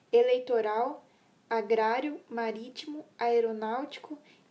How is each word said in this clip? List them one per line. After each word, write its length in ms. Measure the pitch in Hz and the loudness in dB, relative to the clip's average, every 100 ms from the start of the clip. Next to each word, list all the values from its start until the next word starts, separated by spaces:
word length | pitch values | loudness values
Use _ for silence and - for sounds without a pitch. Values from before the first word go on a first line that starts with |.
| _ | _
eleitoral, 920 | 233 247 247 247 233 214 220 262 302 - _ _ _ - | 4 6 2 2 0 2 0 -2 -4 -16 _ _ _ -4
agrário, 680 | 226 208 220 220 247 294 294 - | -4 2 2 4 2 -2 -8 -10
marítimo, 760 | 233 226 220 247 - 302 294 - - | -6 -4 -6 -12 -14 -12 -12 -14 -4
aeronáutico, 960 | 240 233 226 220 220 247 277 - - 294 - _ _ | 2 2 2 -2 -4 -4 -6 -12 -14 -16 -18 _ _